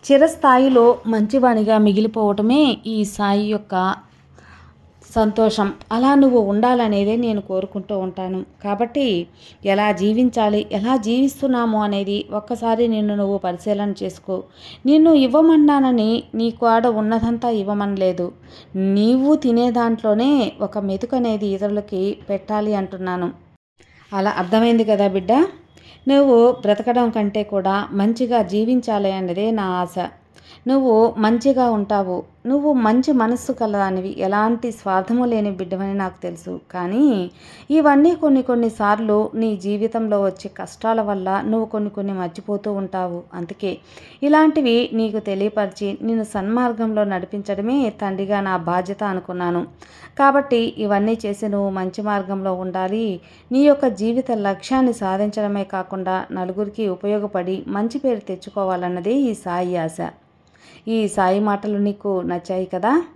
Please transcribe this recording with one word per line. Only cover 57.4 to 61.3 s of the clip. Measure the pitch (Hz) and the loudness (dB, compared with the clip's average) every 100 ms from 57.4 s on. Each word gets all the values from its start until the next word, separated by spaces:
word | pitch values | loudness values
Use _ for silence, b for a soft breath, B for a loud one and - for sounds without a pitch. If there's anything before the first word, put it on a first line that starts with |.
| 180 190 - | -4 -6 -6
మంచి | 202 226 262 | -4 -4 -2
పేరు | 269 226 | -2 -4
తెచ్చుకోవాలన్నదే | 202 185 - 208 190 180 180 180 175 | -6 -12 -10 -6 -4 -2 -4 -4 -2
ఈ | 262 269 | 0 0
సాయి | 208 185 175 180 180 | -2 -6 -4 -2 -2
ఆశ. | 160 165 170 - _ _ _ b b b - | -4 -6 -12 -12 _ _ _ b b b -4
ఈ | 226 208 | -2 -2
సాయి | 202 185 | 0 2